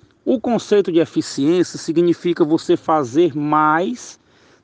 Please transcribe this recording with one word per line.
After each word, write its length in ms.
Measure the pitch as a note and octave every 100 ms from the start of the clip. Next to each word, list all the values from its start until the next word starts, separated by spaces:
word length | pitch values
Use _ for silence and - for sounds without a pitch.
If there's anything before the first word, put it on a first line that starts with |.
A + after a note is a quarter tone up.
| _ _
O 160 | - B3
conceito 520 | B3 A3 - G#3 F#3+
de 80 | E3+
eficiência 800 | D3+ - D3+ - C#3 F3+ D#3+ D3
significa 640 | - D#3+ F3 E3 F3 E3+
você 320 | D#3 D#3 - F3
fazer 600 | - D#3 B2+ C3+ F3 D3+
mais, 840 | D3 D3+ D#3 D#3+ G3 A#3+ - - _ _ _ _